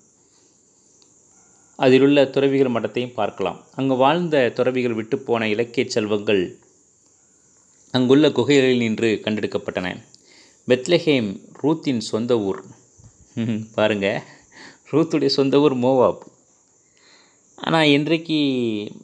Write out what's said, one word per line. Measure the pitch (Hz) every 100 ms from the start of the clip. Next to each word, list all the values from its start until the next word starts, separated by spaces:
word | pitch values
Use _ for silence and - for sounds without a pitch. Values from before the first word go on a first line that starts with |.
| _ _ _ _ _ _ _ _ _ _ _ _ _ _ _ _ _ -
அதிலுள்ள | 139 131 139 143 135
துறவிகள் | 135 139 135 135
மடத்தையும் | 113 107 - 123
பார்க்கலாம். | 120 101 - 92 85 -
அங்கு | - 135 127
வாழ்ந்த | 135 165 175 151 120
துறவிகள் | 110 127 127 123 110
விட்டுப்போன | 110 131 - 117
இலக்கிய | 110 107 117 - 113
செல்வங்கள் | 120 107 107 101 101 87 - _ _ _ _ _ _ _ _ _ _ _ _ _
அங்குள்ள | 127 123 139 151
குகைகளில் | - 123 143 131 127
நின்று | 113 107 113 104
கண்டெடுக்கப்பட்டன. | - 104 101 98 - - 90 107 - - _ _ _ _ -
பெத்லஹேம் | 127 127 175 - 139 104 95 - -
ரூத்தின் | 139 165 147 123
சொந்த | - 110 120 120
ஊர். | 98 - - - _ _ - _ - -
<laughs> | 113 110 110 -
பாருங்க, | 107 104 98 131 - - _ - - - -
ரூத்துடைய | 139 160 156 139
சொந்த | 139 139 139
ஊர் | 147 127
மோவாப். | 123 135 104 85 - _ _ _ _ _ _ _ _ _ _ _ _ -
ஆனா, | - 160
என்றைக்கு | 151 143 151 160 165 156 143 131 117 107 104 -